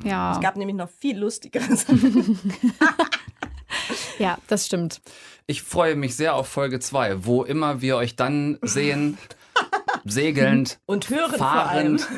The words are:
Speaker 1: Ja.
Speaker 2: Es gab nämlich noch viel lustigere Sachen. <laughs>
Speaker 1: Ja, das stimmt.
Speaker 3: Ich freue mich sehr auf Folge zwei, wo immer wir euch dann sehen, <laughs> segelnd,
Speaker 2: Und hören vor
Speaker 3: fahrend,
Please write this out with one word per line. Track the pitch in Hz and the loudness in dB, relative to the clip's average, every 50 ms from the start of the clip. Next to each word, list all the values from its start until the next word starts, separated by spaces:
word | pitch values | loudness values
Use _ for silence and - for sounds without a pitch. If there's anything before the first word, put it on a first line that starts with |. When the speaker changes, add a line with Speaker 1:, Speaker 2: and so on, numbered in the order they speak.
Speaker 1:
Ja. | - 202 190 185 180 180 | -4 -2 -2 0 0 0
Speaker 2:
Es | 180 180 | 0 0
gab | 185 190 196 | 0 0 -2
nämlich | 202 196 196 196 | -2 -4 -4 -4
noch | 185 175 - | -4 -6 -8
viel | - - - 285 214 196 | -8 -6 -4 -4 -2 -2
lustigere | 208 233 - - - - - 247 254 220 262 | -2 -4 -4 -6 -8 -6 -4 -2 0 2 2
Sachen. | - - - 269 220 247 254 202 254 - 208 208 185 - | 2 4 4 4 6 6 6 4 4 4 2 2 0 -2
<laughs> | 196 180 - 254 240 - - 285 320 - - 320 - - - - - - _ - - - - - - - - - - - - - - - - | -4 -2 0 0 0 4 4 4 4 4 2 0 0 -2 -6 -8 -12 -16 _ -14 -12 -12 -14 -12 -10 -8 -8 -6 -6 -6 -8 -8 -8 -4 -2
Speaker 1:
Ja, | 202 180 170 - - - | -2 -2 -2 -4 -2 -2
das | 214 202 - | 0 0 0
stimmt. | - 190 175 170 160 - - - - - - - - - - _ | 0 -2 -2 -2 -2 -6 -10 -16 -20 -20 -20 -20 -20 -20 -10 _
Speaker 3:
Ich | - 143 - | -6 -6 -6
freue | - - - 175 165 160 151 | -6 -2 0 2 2 4 2
mich | 147 139 123 117 | 0 -2 -2 -2
sehr | - 156 160 139 | -2 0 0 0
auf | 131 127 - | 0 -2 -2
Folge | - 139 139 131 127 127 | -2 -2 -2 -2 -2 -4
zwei, | - - 143 135 120 101 98 92 90 | -4 -2 0 0 0 0 0 -2 0
wo | 117 123 127 - | 2 2 2 2
immer | - 147 156 151 147 139 123 | 0 -2 0 0 0 -2 -2
wir | 131 131 131 | 0 0 0
euch | 120 120 117 - | 0 0 -2 -2
dann | - 127 135 147 147 143 147 147 - | -2 0 0 0 0 0 -2 -2 -4
sehen, | 240 - - 139 143 143 143 147 147 147 151 - - - - - - - - | -4 -2 -2 0 0 0 0 0 0 -2 -2 -6 -12 -20 -20 -20 -12 -4 -2
<laughs> | 466 339 - 392 415 - 403 392 - - | -2 -2 0 -2 -4 -2 -4 -4 -4 -4
segelnd, | 101 104 135 151 160 147 143 131 135 - 135 127 - - - _ | -4 -2 0 0 2 2 4 4 4 4 4 2 0 -6 -10 _
Speaker 2:
Und | - 202 196 - - | -4 -4 -2 -2 -2
hören | 269 311 330 311 | -2 -2 0 0
vor | 302 214 | 0 0
Speaker 3:
fahrend, | 139 135 151 320 311 320 - - 302 302 302 - - - - | 0 2 2 2 2 2 0 2 2 2 2 2 0 -4 -4